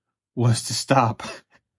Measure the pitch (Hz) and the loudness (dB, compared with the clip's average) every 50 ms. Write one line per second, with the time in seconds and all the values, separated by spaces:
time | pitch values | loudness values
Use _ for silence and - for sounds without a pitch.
0 | _ _ _ _ _ _ - 131 120 120 113 - - - 117 - - - 131 120 | _ _ _ _ _ _ -4 0 2 2 2 2 -2 -4 -6 -4 -2 2 2 2
1 | 120 110 110 - - - - - - _ _ _ _ _ _ | 2 2 0 -4 -10 -14 -14 -16 -20 _ _ _ _ _ _